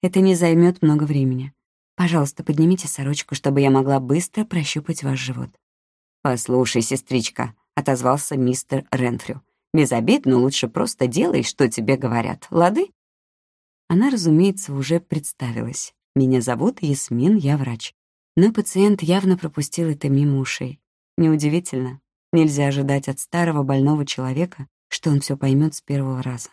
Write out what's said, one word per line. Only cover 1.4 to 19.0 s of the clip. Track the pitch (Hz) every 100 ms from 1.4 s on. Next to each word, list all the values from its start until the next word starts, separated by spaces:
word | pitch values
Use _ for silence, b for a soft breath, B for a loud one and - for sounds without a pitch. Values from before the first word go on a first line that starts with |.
| 135 _ _ _ _ -
Пожалуйста, | 175 165 143 -
поднимите | - 151 165 185 147
сорочку, | - 139 147 - 139
чтобы | 143 139
я | 139
могла | 135 135 135
быстро | 127 147 175 -
прощупать | 220 175 143 151 147 165
ваш | 139 131
живот". | 127 123 123 _ _ _ _ _ _ _
"Послушай, | 139 123 - 127 123 123
сестричка", — | 113 135 - 131 110 - 127 - _ -
отозвался | 143 131 123 139 - 143
мистер | 127 127 - 139 -
Ренфрю. | 131 123 117 - - _ _ _
"Без | 160 135
обид, | 120 113 285 131
но | 123
лучше | 127 - 120
просто | 170 - - 127
делай, | 139 339 151
что | 117 - 131
тебе | 117 113 135
говорят, | 131 117 110 - -
лады?" | 165 175 226 392 _ _ _ _ _ _ _ _ _ _
Она, | 170 262
разумеется, | 254 165 156 196 196 -
уже | 139 131 170
представилась. | - 151 147 - 127 117 117 - - _ _ -
"Меня | 131 127
зовут | 120 120 180 277
Ясмин, | 156 139 - 120 151 214
я | 139 147
врач". | 127 117 - _ _ _ _ -
Но | 196
пациент | 220 196 185 202 202